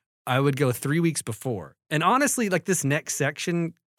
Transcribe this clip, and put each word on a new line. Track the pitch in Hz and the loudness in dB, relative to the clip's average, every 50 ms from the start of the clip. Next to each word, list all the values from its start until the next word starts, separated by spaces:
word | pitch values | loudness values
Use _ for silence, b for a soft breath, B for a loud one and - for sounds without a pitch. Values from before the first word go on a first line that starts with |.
| _ _ _ _ _ - | _ _ _ _ _ -2
I | 123 131 | 0 2
would | 139 143 139 | 2 2 2
go | 131 147 127 | 2 2 0
three | 120 - - 139 147 165 | 0 0 -2 0 2 2
weeks | 170 165 147 - | 2 2 0 -2
before. | - - 107 - - 131 120 95 80 73 - _ _ - | -4 -8 -8 -8 -6 -6 -6 -6 -8 -12 -16 _ _ -4
And | 156 151 165 | -2 0 2
honestly, | 180 233 262 285 254 - 254 233 202 | 4 4 4 2 2 2 0 0 0
like, | 185 170 - | 0 0 0
this | - 190 - - | 0 -2 0 0
next | 135 143 160 - - - | 0 0 0 -2 -4 -4
section, | - 143 139 156 - - 185 170 170 170 165 170 _ _ _ _ | -2 -2 -2 -2 -4 -4 -4 -2 -2 -2 -4 -8 _ _ _ _